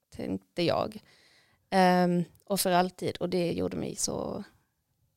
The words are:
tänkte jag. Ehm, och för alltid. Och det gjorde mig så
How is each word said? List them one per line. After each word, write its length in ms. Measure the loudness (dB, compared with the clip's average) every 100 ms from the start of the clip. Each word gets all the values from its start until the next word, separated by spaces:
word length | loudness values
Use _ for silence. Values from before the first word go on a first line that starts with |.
| _
tänkte 520 | -10 -6 -6 -8 -2
jag. 360 | 0 0 -2 -6 -20 _ _ _ _ _ _
Ehm, 540 | 4 4 6 4 2 -2 _ -6
och 140 | -2
för 120 | 2
alltid. 460 | 2 2 -2 -6 -2
Och 120 | -2
det 220 | 0 0
gjorde 260 | -2 -4 -4
mig 180 | -6 -4
så 480 | -4 -4 -6 -8 -12 _ _ _ _ _ _